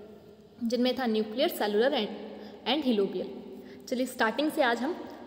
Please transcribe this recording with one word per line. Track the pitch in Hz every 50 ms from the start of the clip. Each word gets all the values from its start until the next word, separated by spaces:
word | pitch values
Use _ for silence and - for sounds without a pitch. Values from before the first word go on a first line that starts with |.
| - - - - - - - - - - - - 240
जिनमें | 226 247 240 247 254 240 254
था | 262
nuclear, | 226 220 214 214 214 214 254 294 339
cellular | - - 233 208 208 208 240 277 302
and, | 247 214 175 - - - - - - - - - - -
and | - 254 311 285
halobial। | 254 226 202 196 180 - 185 175 - - - - - - - - - - - -
चलिए | - 262 240 262
starting | 233 - - 233 220 220 - 294 311
से | - 320 269
आज | 233 240
हम | 226 240 302 359 - - - - - -